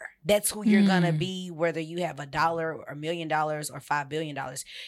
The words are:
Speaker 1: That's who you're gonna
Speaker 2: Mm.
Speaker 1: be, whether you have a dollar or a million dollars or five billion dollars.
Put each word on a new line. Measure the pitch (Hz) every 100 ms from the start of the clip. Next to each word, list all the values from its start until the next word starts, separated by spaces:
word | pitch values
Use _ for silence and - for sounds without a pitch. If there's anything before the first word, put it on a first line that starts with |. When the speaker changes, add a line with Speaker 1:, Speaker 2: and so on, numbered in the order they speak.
| - -
Speaker 1:
That's | 151 208 208
who | 208
you're | 214 208 202
gonna | 185 170
Speaker 2:
Mm. | 156
Speaker 1:
be, | 180 185 185
whether | 160 165 160
you | 160 170
have | 170 143
a | 143
dollar | 151 165 170 160
or | 139 -
a | 143
million | 156 170 160
dollars | 156 156 151 151
or | 143
five | - 147 139
billion | 151 160
dollars. | 139 131 135 - -